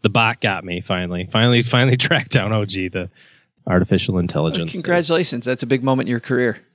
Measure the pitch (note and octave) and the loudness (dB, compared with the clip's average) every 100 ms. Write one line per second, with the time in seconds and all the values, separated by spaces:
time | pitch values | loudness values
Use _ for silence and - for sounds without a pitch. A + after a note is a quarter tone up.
0 | A2 A2 A2+ A2+ A2 F#2 F2+ F2 - F#2 | 2 2 2 0 -2 -2 -4 -8 -4 -4
1 | F2+ F2+ F#2 A2 A#2+ A#2+ A#2+ B2 C3 B2+ | -2 -4 -2 2 4 2 2 2 4 2
2 | - C3+ - B2+ G2+ A2 G2+ F#2+ F#2 F#2 | 2 0 0 0 0 -2 -2 -4 -4 -6
3 | F2 _ - _ _ _ - F2+ F2+ F#2 | -8 _ -20 _ _ _ 0 0 2 0
4 | - F#2 F2 D2 D#2+ E2 E2 F3+ F3 F3 | 0 -2 -2 0 -2 -2 -6 -6 0 0
5 | D#3 E3 F3 A#2+ A#2 B2+ A#2+ C3 C3 C3 | 2 0 0 -4 -4 -2 0 2 2 0
6 | A#2+ A#2 - B2+ B2 G2+ _ | 0 -4 0 0 0 -2 _